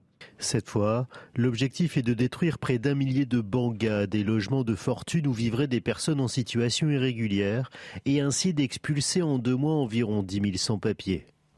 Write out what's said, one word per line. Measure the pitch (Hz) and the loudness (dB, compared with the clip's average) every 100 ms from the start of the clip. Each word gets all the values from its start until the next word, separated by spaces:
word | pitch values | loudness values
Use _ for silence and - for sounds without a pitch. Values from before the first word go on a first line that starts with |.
| _ _ - - | _ _ -20 -10
Cette | - 120 - | -2 -2 -2
fois, | 113 104 117 131 - - - | 0 2 0 -2 -10 -10 0
l'objectif | 123 113 131 - 170 - | 0 2 -2 0 0 0
est | |
de | 117 | 0
détruire | 113 127 - 175 - | 2 0 0 -2 0
près | - 123 | 0 0
d'un | 135 | 2
millier | 139 135 131 131 | 0 0 0 2
de | 123 | 0
bangas, | 104 127 120 107 110 104 101 | 0 0 0 0 0 2 2
des | 107 | 0
logements | 101 110 - 135 | 2 0 0 -2
de | 113 107 | 0 0
fortune | - 120 - 170 143 | 0 -4 -2 0 0
où | |
vivraient | 113 117 117 147 | 0 0 0 0
des | 120 | 0
personnes | - 110 - 151 | 0 -2 0 0
en | 123 | 0
situation | - 113 117 120 - 156 | -2 -2 0 0 2 0
irrégulière, | 143 131 113 110 101 101 113 131 - - 95 - | 2 0 0 0 0 0 0 -4 -10 -16 -6 0
et | 143 | 2
ainsi | 143 135 190 | 2 0 0
d'expulser | 151 131 - - 147 - 185 | 0 0 -2 -4 -2 0 0
en | 165 135 | 2 0
deux | 117 127 | 2 0
mois | 147 | 2
environ | 156 127 113 110 107 | 2 0 0 0 0
dix | 95 101 | 0 0
mille | 101 92 | 0 0
sans-papiers. | - 104 110 101 - 85 - _ _ | -2 0 0 -2 -2 -4 -4 _ _